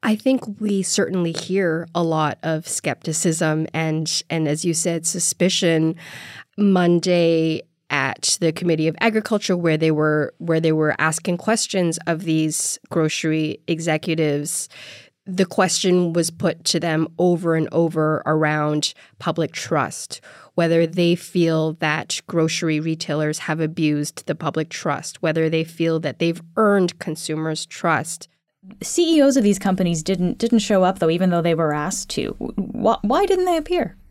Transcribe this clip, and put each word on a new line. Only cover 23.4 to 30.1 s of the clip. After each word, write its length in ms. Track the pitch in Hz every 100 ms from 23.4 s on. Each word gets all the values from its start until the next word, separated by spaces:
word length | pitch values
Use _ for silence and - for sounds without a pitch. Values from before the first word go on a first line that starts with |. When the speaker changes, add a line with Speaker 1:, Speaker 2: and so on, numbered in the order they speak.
Speaker 1:
have 180 | - 160
abused 680 | 160 170 156 147 147 - -
the 100 | 170
public 320 | 160 156 160
trust, 520 | - - 143 - -
whether 280 | 165 160 160
they 140 | 160
feel 340 | 160 - 165 160
that 220 | 156 -
they've 200 | 170 170 - -
earned 400 | 214 202 180 -
consumers' 680 | - 156 - 156 160 156 -
trust. 640 | - 175 151 151 - - _ _ _ 190 -
Speaker 2:
C 360 | - - 339 320
E 40 |
Os 140 | 277
of 80 | 269
these 160 | 208 196
companies 460 | 196 185 180 165
didn't, 340 | 156